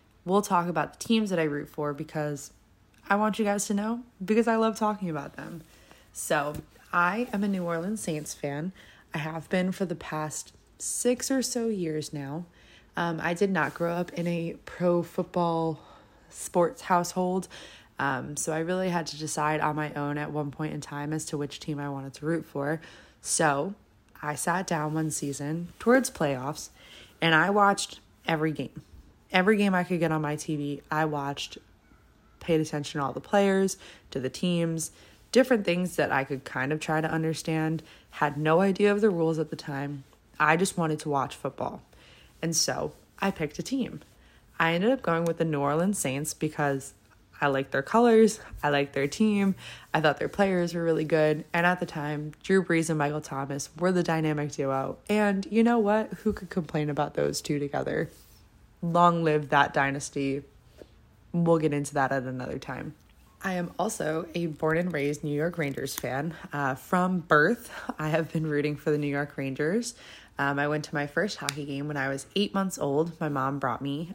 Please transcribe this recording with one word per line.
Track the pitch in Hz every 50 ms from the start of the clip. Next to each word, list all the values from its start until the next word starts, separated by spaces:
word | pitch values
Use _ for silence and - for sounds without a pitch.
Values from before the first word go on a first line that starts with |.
| _ _ _ _ -
we'll | 175 190 202
talk | 202 - 190 175 170
about | 175 160 160 143 - -
the | - -
teams | - 226 220 214 190
that | 185 165
I | 160
root | 151 143 143 - -
for | - 156 147 147
because | 143 131 113 - - 156 151 151 147 139 - - - _ _ _ _ _ _ _ _ _ - -
I | 202
want | 208 214 214 202 -
you | 214
guys | 202 202 208 -
to | - 208
know, | 202 208 220 233 240 254 - _ - 185
because | 180 214 233 220 233
I | 226
love | 226 220 220 208 -
talking | 220 208 214 202 190 170
about | 156 143 143 147 -
them. | - 147 - 170 156 - - - - - - - - - _
So, | - - - - 165 151 143 147 147 151 - - - - - -
I | - 175 175 180 196 226 247 240 -
am | 196 208
a | 202
New | 196 185 175
Orleans | 170 170 165 170 202 220 208
Saints | - 180 156 151 147 -
fan. | - - - 143 139 147 165 190 - - - - - - - _
I | - 160
have | 147 156 160 165 139 -
been | 190 185 185 190
for | 185 - 196
the | 165 170
past | - - - 156 156 156 151 - - - - - - _ _ _ -
six | - - - - - 247 254 247 - -
or | 269 262
so | 240 - - 240 233
years | 226 214 190 170 156 156 156 151 -
now. | - 143 139 135 147 170 175 - - - - - - - - _ -
Um, | 170 170 170 165 151
I | 151 165 175
did | 175 202 196
not | 190 160 143 147 -
grow | - 170 170
up | 170 175 175 -
in | - 175 170 175
a | 170 170 165 165 - - -
pro | - - - 175 175 175 175
football | 170 - - - 175 - - 175 175 170 165 165 165 160 156 - - - - - - - - - - -
sports | - - - - - 180 170 160 - -
household, | - - 185 175 175 - - 185 185 180 185 190 180 - - - - - - - - - _ -
um, | 135 139 135 123 131 139 147
so | - - 165
I | 156 160
really | 165 170 180 185 185 185
had | 175 170 160 -
to | - 151
decide | 156 147 - 156 151 151 156 151
on | 156 156 147
my | 156 151 147 147
own | 147 147 143 147
at | 147 147 151
one | 147 151 147 143
point | 135 - 156 151
in | 151 151
time | - - 143 143 147 151
as | 156 156 156
to | - 160
which | 143 147 139 - -
team | - 160 147 143
I | 143 143
wanted | 139 135 135 135 -
to | - 147
root | 156 165 160 156
for. | - - 139 139 147 165 160 - - - - - - - _
So | - - - - 160 147 139 139 156 196 202 - _ _ _ _ _ _ - -
I | 147 147 151
sat | - - 175 170 185 190
down | - 175 151 151 151 156
one | 160 156 156
season | 151 - 151 143 135 - 143 147 160 170 175 175 - -
towards | - 226 247 269 254 -
playoffs, | - - 160 143 135 127 127 143 160 - - - - - - - - - - - - -
and | 165 165 165
I | 156 170 190
watched | 202 208 202 202 196 196 - - - - - _ _ _ -
every | - 165 151 156 160
game. | 156 - 135 - - - - _ - - - - - _ _ -
Every | - 185 180 208 220 202
game | 208 196 185
I | 180 175
could | - 185 160
get | 165 160
on | 160 156
my | 151 147 151
T | 156 - - 156
V, | 147 147 143 143 139 - -
I | 156 151 160
watched, | 156 147 143 139 143 143 - - - - - - _ _ _ _ _ - _ _ _ _ _ _ _ _ -
paid | - - 165 156
attention | 151 - 151 147 143 - - 147
to | 139
all | 131
the | - -
players, | - - 208 202 202 196 190 190 196 190 - - - - - - - -
to | - 135
the | 123 135
teams, | - - 180 180 175 170 170 165 165 160 160 - - - - - - - - _
different | - 233 262 262 254 208 190
things | 175 175 180 185 170 -
that | - 143 -
I | - 135 135
could | - 139 131 -
kind | - - 127 131 139
of | 156 156
try | - - 156 156
to | 160 156
understand, | 156 160 160 160 156 - - 165 160 156 156 160 160 160 - - - - - _
had | - - 151 147 139 147
no | 151 156 160 180
idea | 196 196 185 196 202 202
of | 202 208
the | 214 214
rules | 180 165 160 160 160 160
at | 151 -
the | -
time. | - - - 139 135 143 143 147 139 - - _ _ _ _ - -
I | 156 151 165
just | 165 196 190 - 175
wanted | 165 156 151 151
to | - 156
watch | 143 139 127 120 -
football. | - - 135 - - - - - - - _ - - - - - - - - - -
And | - 170 160
so | - - - - - 151 147 - - - _ _ -
I | 190 196
picked | 190 - 160 147 - -
a |
team. | 170 - 262 277 220 - - 151 - - - - - - - - _ - - -
I | 165 165
ended | 170 175 196 233
up | 269 262
going | - 175 165 165 170
with | 170 165
the | 165 165
New | 160 151 143
Orleans | 139 143 147 165 180 202 202 -
Saints | - 135 131 139 151 -
because | - - 160 151 - - 147 143 139 135 135 - - - _ _ _ _ _ _ - -
I | 147
liked | 143 135 135 139 -
their | - 135
colors, | 135 - - 233 240 240 220 220 226 208 - - - - - -
I | - 147
liked | 143 143 143 139
their | - 139 135
team, | 143 - - 220 214 208 202 196 196 185 - - - - - - - -
I | 156
thought | 156 151 143 -
their | - -
players | - - 202 196 185 175 175 170 170
were | 170
really | 170 165 160 160 160
good, | 151 165 156 156 151 151 151 - - -
and | 170 170
at | 180 180 180
the | 175
time, | - - 151 143 147 151 147 151 151 - -
Drew | - - 190 190
Brees | 175 - 170 165 160 165
and | 160 151
Michael | 147 147 147 151
Thomas | - - 139 135 139 139 139 139 - - - 156
were | 175 185
the | 185 175
dynamic | 165 170 160 160 156 156 151 147 147 143
duo, | - - 139 135 135 135 135 - - - - -
and | 208 214 208 202 196 196 196 -
you | 202 226
know | 226 233 240 233
what? | 202 202 214 220 214 214 185 -
Who | - 214 190
could | - 185 -
complain | - 190 151 - - 151 151 147
about | 143 147 147 151 -
those | 147 147 147 147 -
two | - - 147 143
together? | 143 139 - 135 135 143 151 156 165 - - - - - - - - - - - - - - _
Long | 170 170 165 175 175 175 170 170 165
live | 156 151 151 147 131
that | 151 143 139 -
dynasty. | - 151 139 139 139 143 139 - - 143 139 139 135 143 139 - - - - - - - - - - - - - - - - -
We'll | - 170 170 165 165
get | 165 156 151
into | 147 143 143 139 143
that | 143 135 127
at | 139 135 123
another | 131 127 127 123 - 143 131
time. | - - 127 - - 151 - - - - _ - - - - -
I | - 190 185
am | 180 175 170 - -
also | 180 220 - - 156 156 156 160 - - -
a | 175 170
born | 160 147 - 160 156 160
and | 170 180 180
raised | 160 143 139 143 151 147 -
New | 147 147
York | 147 156 175 170
Rangers | 170 147 139 131 - 135 135 -
fan. | - - 123 127 135 151 170 156 - - -
Uh, | - 143 143 131 131
from | - - - 190 180 180 185 185 175
birth, | - - 160 147 151 190 240 - - - - - - - - -
I | 156 156
have | 160 160 160 -
been | - 160 160
rooting | 156 147 147 147 151 147
for | 139 - 160
the | 151 147
New | 147
York | 143 139 143 147 147 - -
Rangers. | 135 135 131 - 147 160 190 240 233 - - - - - - - - - _ -
Um, | 139 139 143 143
I | 147 147
went | 151 151 147
to | - -
my | 147 143
first | 143 - 165 190 208 - -
hockey | 139 135 135 151 143
game | 143 139 139 143 151
when | 147
I | 143 135 135
was | 135 135 - - -
eight | 196 208 -
months | - 196 190 185 - -
old. | - 143 139 151 165 170 160 -
My | 165 151
mom | 143 135 131 135 143 139
brought | 139 127 117 -
me. | 139 139 139 151 170 170